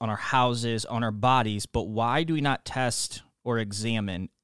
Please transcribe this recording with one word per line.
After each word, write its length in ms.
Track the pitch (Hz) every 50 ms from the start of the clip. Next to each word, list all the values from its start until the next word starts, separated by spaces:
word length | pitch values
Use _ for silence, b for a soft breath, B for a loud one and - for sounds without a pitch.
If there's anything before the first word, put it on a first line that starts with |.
on 100 | 113 110
our 60 | 104
houses, 680 | - - - - 131 127 123 120 117 117 117 113 110 107
on 200 | - 117 117 117
our 80 | 113
bodies, 540 | 107 104 107 127 131 127 113 107 104 104 -
but 180 | - - 117 98
why 380 | 98 107 110 117 120 127 151 165
do 100 | 165 165
we 60 | 151
not 240 | 143 143 131 - -
test 580 | - - 131 127 123 - - - - - - - _ _ _ -
or 140 | 123 120 113
examine 720 | 110 101 98 101 107 117 113 110 104 98 92 87 92 - _ _